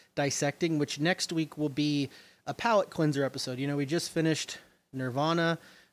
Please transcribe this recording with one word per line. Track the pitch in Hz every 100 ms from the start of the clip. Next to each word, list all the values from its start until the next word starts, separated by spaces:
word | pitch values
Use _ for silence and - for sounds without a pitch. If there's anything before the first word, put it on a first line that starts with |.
| _
dissecting, | - 143 - 143 - 170 156
which | 147 143
next | 160 185 -
week | 165 151 -
will | 151
be | 135 147 143 131 - - _ -
a |
palate | - 233 208 -
cleanser | - 156 139
episode. | 135 135 - 123
You | 139
know, | 143
we |
just | 139 170 -
finished | 165 160 151 - - - _ _
Nirvana, | 131 131 127 156 170 165 165 - - -